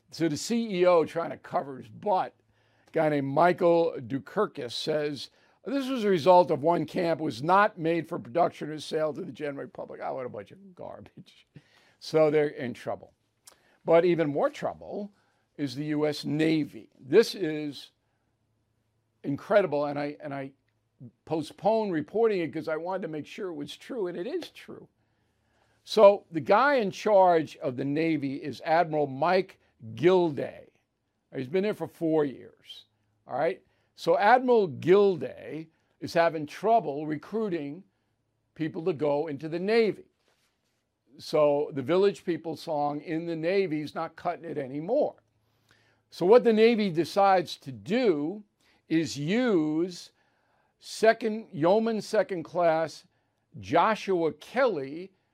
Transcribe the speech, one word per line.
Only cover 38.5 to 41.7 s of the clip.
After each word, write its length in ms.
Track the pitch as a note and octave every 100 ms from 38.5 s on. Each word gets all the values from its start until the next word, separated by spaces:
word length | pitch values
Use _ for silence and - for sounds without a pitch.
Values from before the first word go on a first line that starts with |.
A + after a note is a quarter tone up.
people 280 | - D#3 E3+
to 100 | E3
go 320 | C#3 D3 C#3+ D#3+
into 220 | C#3 D#3+
the 100 | F3
Navy. 480 | G3 A#3 G#3+ D3 - _ _ _ _ _ _ _ _ _ _ D3
So 520 | - D#3 D3 C#3+ D3